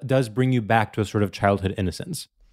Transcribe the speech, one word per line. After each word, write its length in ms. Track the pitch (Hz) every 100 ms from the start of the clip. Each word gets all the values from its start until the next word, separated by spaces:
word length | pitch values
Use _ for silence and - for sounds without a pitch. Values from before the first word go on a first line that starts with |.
| 127
does 240 | 131 120
bring 200 | 107 131
you 100 | 127
back 320 | 104 113 104
to 80 | -
a 20 |
sort 180 | 101 107
of 80 | 101
childhood 440 | - 101 98 92 104
innocence. 500 | 92 - - - - _ _